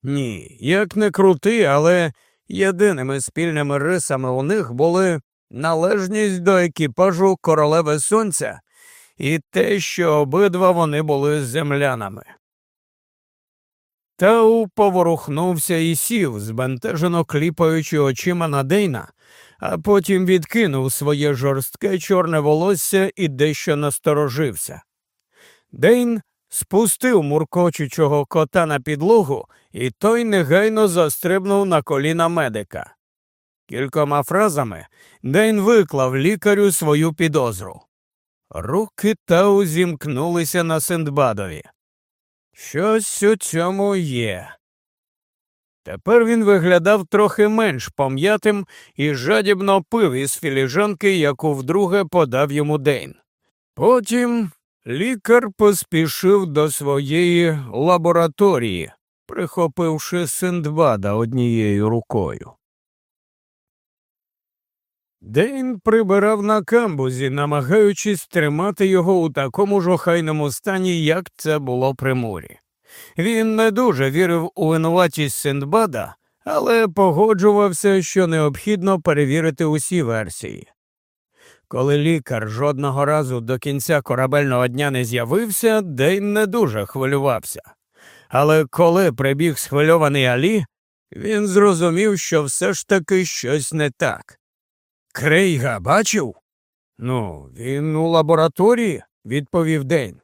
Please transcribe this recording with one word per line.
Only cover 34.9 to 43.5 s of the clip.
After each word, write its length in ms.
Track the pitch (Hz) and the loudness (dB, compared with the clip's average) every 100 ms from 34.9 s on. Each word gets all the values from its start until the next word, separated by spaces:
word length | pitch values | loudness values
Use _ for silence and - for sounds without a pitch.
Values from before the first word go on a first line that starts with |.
| _ _ _ | _ _ _
Дейн 380 | 123 156 220 214 | -2 2 2 2
виклав 560 | 196 233 180 139 131 135 | 4 4 2 0 -2 0
лікарю 540 | 151 208 208 202 202 | 0 0 0 4 2
свою 420 | 175 156 147 160 | 2 0 2 0
підозру. 680 | 156 160 147 120 98 98 - _ _ _ _ _ _ _ | 0 0 0 -2 -4 -12 -16 _ _ _ _ _ _ _
Руки 680 | 76 101 165 220 - 202 220 - | -10 -4 -4 -4 -2 0 0 2
Тау 400 | 170 202 202 190 | 4 6 4 2
зімкнулися 960 | 156 180 151 147 131 165 170 160 180 | 0 -2 -2 -6 -4 -2 -2 -2 -2
на 160 | 165 160 | 0 -2
Синдбадові. 840 | - 170 156 143 131 104 95 76 - _ _ _ _ _ _ _ _ _ | -2 -4 -2 0 0 0 -8 -10 -16 _ _ _ _ _ _ _ _ _
Щось 640 | - 139 202 220 214 - | -10 -4 0 0 -2 0
у 120 | 202 220 | 0 0
цьому 600 | - | -2